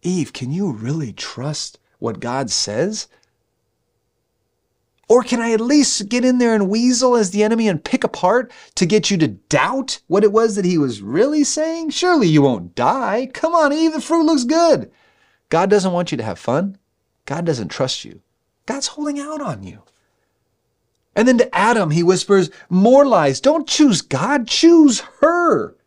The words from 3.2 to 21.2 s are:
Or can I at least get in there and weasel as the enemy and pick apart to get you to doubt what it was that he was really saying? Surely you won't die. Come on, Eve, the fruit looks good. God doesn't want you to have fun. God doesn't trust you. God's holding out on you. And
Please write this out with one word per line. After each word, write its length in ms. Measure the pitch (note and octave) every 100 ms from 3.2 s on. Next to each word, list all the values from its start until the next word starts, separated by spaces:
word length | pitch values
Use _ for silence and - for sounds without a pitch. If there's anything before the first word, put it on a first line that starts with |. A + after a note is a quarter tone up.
| _ _ _ _ _ _ _ _ _ _ _ _ _ _ _ _ _ _ _
Or 120 | A#3
can 180 | - A#3+
I 100 | A#3
at 80 | A3+
least 480 | A#3 D4 C4+ - G3+
get 160 | A#3+
in 140 | B3+ B3+
there 160 | A#3+
and 160 | A3 F#3+
weasel 460 | A3 B3 A#3+ B3+ A#3+
as 160 | G3
the 120 | G3
enemy 240 | G#3+ A3+ A3
and 160 | D#3+
pick 200 | - C4
apart 480 | - - F3+ A#3 B3+ - - -
to 100 | E3+
get 240 | G#3+ -
you 80 | G3
to 100 | D3+
doubt 720 | G2 _ C#3 D#3 C4 C4 - _
what 160 | F#3
it 80 | G#3
was 240 | G#3 A3+ G#3
that 80 |
he 140 | F3+ F3
was 240 | C#3 G#2+
really 420 | G2 C#3+ C4 D4+
saying? 460 | C#4 - D#4+ E4 D#4+
Surely 380 | - F4+ E4+ F#3+
you 160 | D3+
won't 320 | C#3 A#2 F2 -
die. 540 | B2 B3+ A#3 G#3+ C4
Come 200 | - E4 E4+
on, 180 | D4+
Eve, 180 | D4 D#4+
the 80 | D#4
fruit 240 | - E4
looks 200 | D#4+ D#4 A#3+
good. 460 | D#4+ E4+ G#3 G#2 _ _ _ _ _ _
God 200 | D#3 F#3+
doesn't 240 | G#3 F#3
want 180 | F3 F3
you 60 | B2+
to 60 |
have 160 | A2 -
fun. 380 | - C3+ G3 F#3+ _ _ _ _ -
God 180 | D3
doesn't 260 | E3+ C3 G#2
trust 360 | - C3 - G#2+
you. 160 | G#2 _ _ _ _ -
God's 220 | C4+ C#4
holding 320 | - D4 C#4+
out 220 | C#4+ D#4
on 220 | C4 A#2+
you. 180 | C3 B2 _ _ _ _ _ _ _ _ _ _ _ _ _
And 120 | -